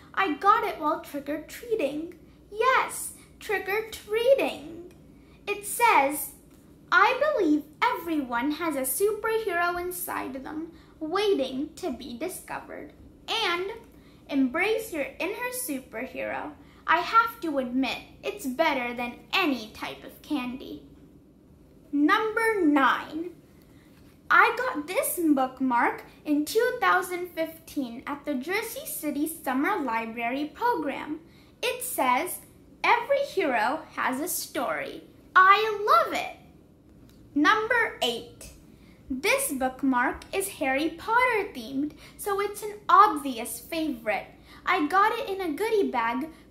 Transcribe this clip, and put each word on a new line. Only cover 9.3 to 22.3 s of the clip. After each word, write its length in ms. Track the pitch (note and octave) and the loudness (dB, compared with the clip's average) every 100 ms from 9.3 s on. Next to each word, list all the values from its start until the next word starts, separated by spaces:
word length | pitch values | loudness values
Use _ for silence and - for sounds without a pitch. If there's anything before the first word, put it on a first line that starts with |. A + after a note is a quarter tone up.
| A4+ A4 E4+ F4 F4+ | 0 0 0 0 -2
inside 640 | F4+ F4+ - D4+ D4+ C4 | -6 -6 -6 -6 -6 -10
them, 280 | C4 D#4 E4+ - - - | -10 -10 -10 -14 -20 -12
waiting 760 | D#4 F#4 G#4 C#4 C4 C4 D4+ - | -4 0 2 2 0 -4 -8 -6
to 140 | F4 | -8
be 240 | B3 - A#3+ | -6 -10 -8
discovered." 800 | F#4 - - C3+ - - - - - - - | -8 -8 -10 -12 -12 -14 -16 -18 -20 -14 -6
And, 440 | A4 G4 F4 G4 A4+ - - - - - | -2 -2 -2 -4 -10 -16 -20 -20 -20 -4
"Embrace 640 | C#4 C4 A#3+ G4+ A4 - | 0 0 2 0 0 -2
your 140 | D#4 - - | -6 -6 -4
inner 300 | E4+ A#4 B4 B4 - | -6 -4 -6 -6 -6
superhero." 840 | C4 - A3 B3+ - - - D4+ - - - - | -8 -8 -10 -10 -6 -6 -6 -8 -12 -20 -6 0
I 120 | E4 | 2
have 420 | F4+ A4+ A4 - | 4 4 4 0
to 180 | E4+ C4+ | -4 -2
admit, 400 | A#3+ B3+ B3 - - - | 0 0 0 -2 -10 -10
it's 240 | - - C4+ | -8 -6 -4
better 480 | B3+ D#4+ C4 A#3+ | 0 2 2 -2
than 200 | A#3+ A#3+ - - | -4 -6 -8 -2
any 380 | F#4+ E4+ A#3+ G#3+ | 0 2 0 -4
type 300 | - C#3+ C#3 | -10 -12 -12
of 180 | - - | -16 -14
candy. 640 | - C#4+ B3 B3 - - - - - - - - - - - - - | -4 -4 -4 -8 -10 -14 -16 -20 -20 -20 -20 -20 -20 -20 -20 -20 -2
Number 720 | C#4+ D#4 G#4+ A4 | 4 6 4 2